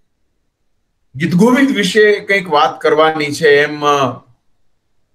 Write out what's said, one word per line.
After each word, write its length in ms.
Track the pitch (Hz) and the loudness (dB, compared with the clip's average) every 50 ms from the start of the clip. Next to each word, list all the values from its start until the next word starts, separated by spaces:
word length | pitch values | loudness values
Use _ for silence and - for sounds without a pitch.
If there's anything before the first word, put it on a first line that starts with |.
| _ _ _ _ _ _ _ _ _ _ _ _ _ _ _ _ _ _ _ _ _ _ - | _ _ _ _ _ _ _ _ _ _ _ _ _ _ _ _ _ _ _ _ _ _ -8
ગીત 200 | 127 170 - 175 | -6 -4 -2 2
ગોવિંદ 360 | 175 214 247 254 277 277 - | 2 4 4 4 2 2 0
વિશે 500 | 196 196 202 185 - 220 214 208 202 196 | 0 -2 -4 0 0 2 2 2 2 0
કંઈક 300 | - - 196 196 175 175 | -2 -4 -4 -4 -2 -2
વાત 300 | 147 143 156 160 - - | 0 0 0 0 -2 -4
કરવાની 520 | - 151 151 151 156 160 156 156 147 147 | -4 -2 0 2 0 0 0 -2 -6 -6
છે 160 | 147 147 165 147 | -4 -2 2 2
એમ, 380 | 143 143 147 147 147 147 147 | 2 2 2 -2 -4 -4 -2
અ, 380 | 147 143 143 135 127 123 - - _ _ _ _ _ _ _ _ _ _ _ _ _ _ _ _ _ _ | 0 0 0 -2 -4 -6 -10 -18 _ _ _ _ _ _ _ _ _ _ _ _ _ _ _ _ _ _